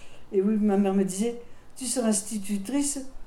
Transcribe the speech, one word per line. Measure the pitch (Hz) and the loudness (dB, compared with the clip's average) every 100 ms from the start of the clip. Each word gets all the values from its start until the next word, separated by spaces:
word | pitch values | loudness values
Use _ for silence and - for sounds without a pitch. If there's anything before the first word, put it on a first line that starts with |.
| - - - | -12 -12 -4
Et | 202 | 2
oui, | 196 220 | 2 4
ma | 208 196 | 4 4
mère | 196 | 4
me | 196 | 4
disait : « | 185 185 233 233 - - - - | 2 2 -2 -2 -10 -16 -14 -8
Tu | 254 | -4
seras | 269 226 | 0 2
institutrice, | 208 - 214 196 202 196 277 285 285 262 - | 2 0 -4 -2 -2 0 0 0 -2 -6 -8